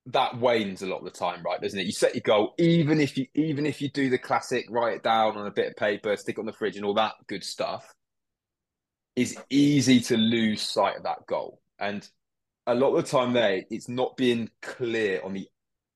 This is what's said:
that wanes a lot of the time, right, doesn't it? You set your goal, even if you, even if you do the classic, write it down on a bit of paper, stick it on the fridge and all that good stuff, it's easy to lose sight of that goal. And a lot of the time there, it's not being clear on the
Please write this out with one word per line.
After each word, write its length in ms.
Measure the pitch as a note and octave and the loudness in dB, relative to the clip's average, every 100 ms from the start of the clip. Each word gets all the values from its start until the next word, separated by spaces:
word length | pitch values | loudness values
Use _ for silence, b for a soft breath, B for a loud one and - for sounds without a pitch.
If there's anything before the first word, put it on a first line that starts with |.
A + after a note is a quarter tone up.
| B2+ | -4
that 300 | C3 B2 A#2+ | 0 0 2
wanes 440 | B2 A#2 G2 F#2 | 2 2 0 -6
a 60 | F#2+ | -6
lot 100 | D#2+ | -6
of 80 | E2+ | -8
the 60 | |
time, 300 | - F2+ F2 | -6 -4 -4
right, 180 | E2+ F2+ | -6 -4
doesn't 180 | G#2 G2+ | -4 -4
it? 60 | F#2 | -6
You 60 | |
set 220 | - D3+ A#2 | 0 0 0
your 60 | |
goal, 320 | B2+ G#2+ A2 - | 2 4 2 2
even 420 | E3+ E3+ D3 D#3 | 4 4 4 2
if 180 | C#3 - | 2 -2
you, 100 | C3 | -4
even 320 | - D#3 C#3+ D3 | -2 -2 -2 -4
if 160 | C3 | -4
you 80 | C#3+ | -6
do 200 | C#3+ C3+ | -2 0
the 80 | C3 | 0
classic, 480 | - A#2+ - B2 G2 | 0 -4 -2 -4 -2
write 280 | A#2 A#2 F#2 | -2 -2 -2
it 60 | |
down 340 | A#2 A2+ A2 G#2+ | 0 2 2 0
on 100 | G#2 | -4
a 40 | |
bit 160 | G#2+ - | -2 -2
of 60 | - | -2
paper, 380 | G#2+ G#2 G#2+ G2+ | -2 -2 -2 -2
stick 200 | - A2 | -4 -6
it 20 | |
on 60 | G#2+ | -8
the 80 | |
fridge 220 | - G#2 G2 | -4 -6 -2
and 100 | G#2 | -2
all 100 | G#2 | 0
that 180 | G#2+ - - | 0 -4 -12
good 160 | G2 | -10
stuff, 500 | - - E2 F#2 - _ _ _ _ _ _ _ _ _ _ _ _ - | -10 -6 -6 -6 -12 _ _ _ _ _ _ _ _ _ _ _ _ -4
it's 200 | A#2+ - - | -2 -4 -2
easy 500 | C#3+ C#3+ D3 B2 B2 | 2 4 4 6 6
to 160 | - B2+ | 6 2
lose 440 | A2+ A#2 A2 G2+ | 2 2 2 0
sight 360 | - - G2 - | -2 0 0 0
of 60 | |
that 220 | F2 - - | -6 -8 -6
goal. 340 | E2 G1+ - _ _ | -6 -6 -14 _ _
And 260 | G2+ G2+ - _ _ _ _ _ - | -8 -8 -12 _ _ _ _ _ -2
a 80 | A#2+ | 2
lot 200 | C#3 D#3+ | 4 2
of 100 | D3+ | 2
the 40 | |
time 240 | C#3 B2 | 0 2
there, 300 | B2 G#2+ G2 - | 2 2 0 -4
it's 180 | A2 - | -10 -8
not 300 | B2 B2+ - | -4 -4 0
being 320 | B2+ A#2 A2 - | 0 0 -4 -12
clear 600 | - - A#2+ A2+ G#2+ F#2+ | -16 -8 -4 -2 0 -2
on 100 | F#2+ | -4
the 140 | G2 - _ _ _ _ | -8 -10 _ _ _ _